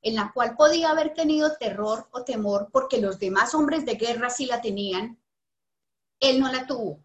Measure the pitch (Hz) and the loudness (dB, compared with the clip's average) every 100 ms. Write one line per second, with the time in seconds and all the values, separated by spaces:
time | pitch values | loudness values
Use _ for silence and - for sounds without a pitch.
0 | 220 220 208 - 233 233 302 330 320 311 | -2 -2 -4 0 -2 6 6 6 2 2
1 | 302 311 311 302 302 302 226 196 214 220 | 0 0 2 2 2 0 -6 -4 -4 -4
2 | - 247 247 226 208 202 202 262 262 240 | -6 -12 -6 -4 0 -2 0 -2 0 0
3 | 202 190 190 196 240 311 294 320 247 220 | 0 -2 -2 2 2 2 2 2 -2 -2
4 | 233 233 240 240 262 233 233 196 202 185 | -2 -2 -4 -4 -4 -4 -4 -4 -4 -4
5 | 220 233 _ _ _ _ _ _ _ _ | -6 -12 _ _ _ _ _ _ _ _
6 | _ _ 269 262 262 254 254 254 214 151 | _ _ 2 4 2 -2 -6 -6 -6 -8